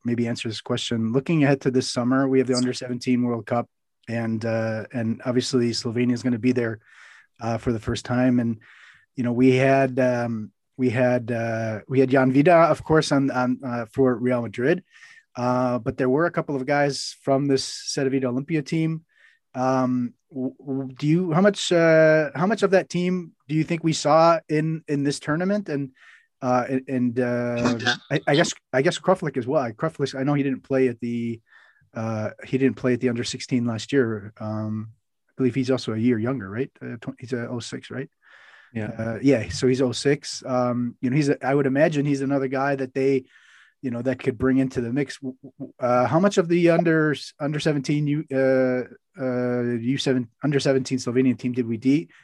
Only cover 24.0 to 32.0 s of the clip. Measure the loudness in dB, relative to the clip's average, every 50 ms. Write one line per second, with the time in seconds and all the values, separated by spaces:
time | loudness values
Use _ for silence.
24 | 2 4 6 6 8 6 4 2 0 _ -2 0 0 0 -4 -4 _ -4 -2 -2
25 | 0 -2 -2 -4 -4 -4 -2 -2 0 0 -2 -2 -2 -4 -4 -4 -6 -6 _ _
26 | -20 -20 -20 -20 _ _ _ _ -2 0 0 0 0 0 -4 -4 -4 -4 -2 0
27 | 0 0 0 0 -2 0 -2 -2 -2 -2 -4 -2 -2 -2 -2 0 -2 -2 -4 -4
28 | -4 _ -4 -2 0 2 2 2 2 0 -2 -12 _ _ -2 0 0 0 0 0
29 | 0 0 0 0 0 -4 -4 -4 -4 0 0 0 -2 -2 -6 -4 -6 -6 -4 -4
30 | -6 -4 -4 -2 -2 0 0 0 0 -2 -4 -4 -4 _ 0 2 2 2 0 -2
31 | -6 -6 -4 -4 -4 -4 -6 -8 _ _ _ -20 _ _ _ _ _ _ _ -8